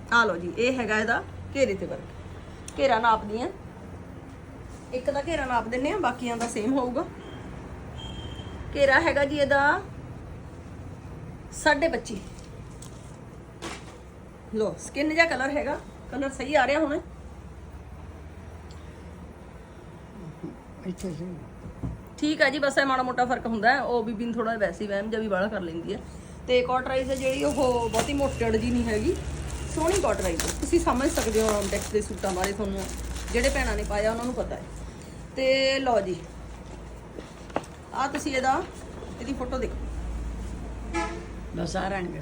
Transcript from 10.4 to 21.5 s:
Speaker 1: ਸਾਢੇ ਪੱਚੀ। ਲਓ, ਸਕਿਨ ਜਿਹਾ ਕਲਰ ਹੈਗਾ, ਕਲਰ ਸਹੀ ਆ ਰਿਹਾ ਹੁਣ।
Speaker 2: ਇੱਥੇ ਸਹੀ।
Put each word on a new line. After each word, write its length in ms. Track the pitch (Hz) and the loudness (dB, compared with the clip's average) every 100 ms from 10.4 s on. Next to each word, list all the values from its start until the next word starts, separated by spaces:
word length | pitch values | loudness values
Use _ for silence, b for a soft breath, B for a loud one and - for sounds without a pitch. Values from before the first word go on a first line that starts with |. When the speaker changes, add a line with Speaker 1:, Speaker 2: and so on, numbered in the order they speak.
| - - - - - - - - - - - | -12 -14 -12 -12 -12 -12 -12 -12 -12 -12 -12
Speaker 1:
ਸਾਢੇ 360 | - 311 285 330 | 2 4 6 4
ਪੱਚੀ। 320 | 240 - 202 - - - - - - - - - - - - - - - - - - - - - - - | 2 -4 -8 -8 -14 -14 -14 -14 -14 -14 -14 -14 -16 -16 -16 -16 -12 -10 -10 -12 -16 -16 -16 -16 -16 -6
ਲਓ, 200 | 214 208 196 - | 0 0 -2 -6
ਸਕਿਨ 280 | 269 302 | -2 2
ਜਿਹਾ 100 | 311 330 | 6 6
ਕਲਰ 240 | 262 269 | 4 0
ਹੈਗਾ, 280 | 294 240 302 - - - | 0 0 -2 -6 -14 -8
ਕਲਰ 200 | 247 277 269 | -4 -2 -2
ਸਹੀ 160 | 262 | 4
ਆ 120 | 294 247 | 6 6
ਰਿਹਾ 140 | 285 | 6
ਹੁਣ। 140 | 302 311 - - - - - - - - - - - - - - - - - - - - - - - - - - - - - - - - 165 - 160 - - - 190 | 4 0 -4 -12 -14 -14 -14 -14 -14 -14 -14 -14 -14 -14 -14 -14 -14 -14 -14 -14 -14 -14 -14 -14 -14 -16 -16 -16 -16 -16 -16 -16 -16 -14 -14 -10 -10 -10 -14 -10 -8
Speaker 2:
ਇੱਥੇ 260 | 180 190 | -6 -4
ਸਹੀ। 220 | 151 180 165 120 | -4 -6 -8 -12